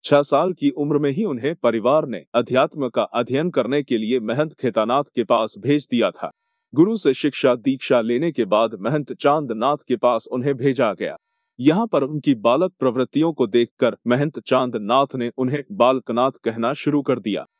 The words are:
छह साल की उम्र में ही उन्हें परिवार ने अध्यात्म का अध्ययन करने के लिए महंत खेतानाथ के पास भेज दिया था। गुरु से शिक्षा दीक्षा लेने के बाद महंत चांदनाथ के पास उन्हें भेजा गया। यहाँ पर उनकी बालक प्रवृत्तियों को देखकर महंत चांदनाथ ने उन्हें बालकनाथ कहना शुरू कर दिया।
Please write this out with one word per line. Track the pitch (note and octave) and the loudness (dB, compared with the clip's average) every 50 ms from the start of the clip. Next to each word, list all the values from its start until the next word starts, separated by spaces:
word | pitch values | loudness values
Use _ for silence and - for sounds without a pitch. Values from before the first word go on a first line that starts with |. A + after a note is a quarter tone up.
| - | 2
छह | - D3+ C#3+ | 4 2 2
साल | C#3+ - C#3+ C#3 E3 F#3 F3+ | 4 2 0 2 2 0 -2
की | _ C#3+ C#3+ | _ -2 -2
उम्र | C3+ - D3 D3 D#3 D3 | -2 -2 -2 0 0 0
में | D3+ C#3+ | 0 0
ही | C3+ D#3 A3+ | -2 -2 -2
उन्हें | G3 C#3 A#2 A2+ D3 E3+ | -4 -4 -4 -4 -6 -6
परिवार | _ - A#2+ A2 A#2 G2+ B2 C#3+ D#3 C#3 | _ 0 0 0 2 0 2 2 2 0
ने | B2+ A2 F2 - _ - | -2 -8 -10 -12 _ -2
अध्यात्म | A#2 A#2+ - A#2+ B2+ C#3+ D#3+ - D#3 C3+ A#2+ | -2 -2 2 2 0 0 0 -2 -6 -6 -2
का | _ B2 G#2+ | _ -2 -2
अध्ययन | - - A#2 A#2+ A#2+ B2 C#3 D#3+ F3+ | -2 -2 -4 -4 -2 -2 -2 -2 0
करने | - C#3 A#2 A2+ C3+ D3 C3+ | -2 -2 -2 0 -2 -2 -2
के | _ B2+ | _ -2
लिए | A2+ A2 G#2+ B2+ B2+ | -2 0 0 -2 -2
महंत | G#2+ A2 B2 C3+ D#3 D3+ - | -2 -2 -2 -2 -2 -4 -4
खेतानाथ | _ - B2 G#2 A2+ A2 A2+ B2 C#3+ D3 _ _ | _ -6 -2 0 0 0 2 0 0 -2 _ _
के | B2+ A2+ | -6 0
पास | - A#2+ A2+ A2+ A2 - | 0 2 0 0 -2 -6
भेज | G#2 F#2+ B2 D3 D3+ C3+ _ | -8 -2 0 0 0 0 _
दिया | - A#2 A2 F#2 | 0 0 0 0
था। | - - - D#2 - _ _ _ _ _ _ _ - | -2 -4 -12 -12 -12 _ _ _ _ _ _ _ 2
गुरु | C3+ E3+ G#3 A3+ | 2 2 2 2
से | G3+ - C#3+ C3 | 0 0 0 0
शिक्षा | - - D3 - - - C3 B2 | 2 -2 -2 -2 2 2 2 2
दीक्षा | B2 G#2+ C3+ C3+ C3 - - C3+ A#2+ | 2 0 -2 -2 -2 0 2 2 2
लेने | A2+ A2+ A#2+ B2 D#3 E3+ | 2 2 0 0 0 -2
के | D3 - A#2 | -2 -2 -2
बाद | F#2 G2+ G#2 A2+ A2 A2 F#2+ | 2 2 2 2 0 -2 -6
महंत | F#2+ A2+ D3 D3+ C#3 - A#2+ | -4 -2 -2 -2 -4 -6 -10
चांदनाथ | _ - C#3+ C#3+ D#3+ D3 A#2 A2 A2 A2+ C3+ D3 - _ | _ 2 2 2 2 0 -4 -4 -2 0 0 0 -2 _
के | _ B2+ | _ -4
पास | G#2+ - B2 B2 A2+ - - | 0 2 0 0 0 -4 -6
उन्हें | B2+ B2+ B2 C#3+ C#3 | -6 -4 -2 -2 -4
भेजा | A#2+ B2+ C#3+ C3 C3 B2+ G#2+ F#2+ | 0 0 0 0 2 0 0 0
गया। | - G2 D#2 C#2 - _ _ _ _ _ _ _ - | -4 -6 -8 -8 -10 _ _ _ _ _ _ _ 0
यहाँ | B2 C#3+ D#3 G3 A#3 | 2 2 4 4 0
पर | A3+ - D3 C3+ | 0 0 0 0
उनकी | C3+ D3+ D3+ - C#3+ C#3 | 0 -4 -4 0 0 0
बालक | A2+ G2+ A#2 B2 D3 F#3 F#3 _ _ | 2 4 2 4 4 2 -2 _ _
प्रवृत्तियों | C3+ B2+ A2+ B2+ B2+ - - C#3 D#3 E3+ D#3 | -2 0 0 0 -2 -2 0 0 0 0 2
को | - B2+ | 0 -2
देखकर | G#2 G2 A#2+ A#2+ - _ _ B2+ A#2 G#2+ _ _ | 2 2 0 0 0 _ _ 0 0 0 _ _
महंत | A#2 A#2+ C3 C#3+ D3+ C#3+ C3 | 0 0 0 0 -2 -4 -8
चांदनाथ | - - C3 B2+ B2+ B2 A2+ A2+ G#2 G2+ A#2+ C3+ C#3 C3+ - | -4 0 0 0 0 0 -4 -6 -2 0 2 2 2 0 -2
ने | C3 A#2+ A#2+ - | -6 -6 -6 -4
उन्हें | - C3 B2+ C3+ C#3+ C3 _ | -4 -4 -2 -2 -6 -8 _
बालकनाथ | G#2+ F#2+ A#2+ B2+ C3 C3 - - A2+ A#2 B2+ C3+ C3+ _ _ | 0 2 4 4 4 0 -2 -4 0 0 0 0 -2 _ _
कहना | A2+ A2 A2+ A2+ A#2+ C#3+ | -6 -4 -2 -4 -4 -4
शुरू | - - D3 C#3+ D3 | -2 -4 -2 -2 -2
कर | C#3 - B2+ A#2 | -2 -2 -4 -4
दिया। | F#2+ G#2+ F#2+ D#2 C2 _ _ | -2 -4 -6 -6 -6 _ _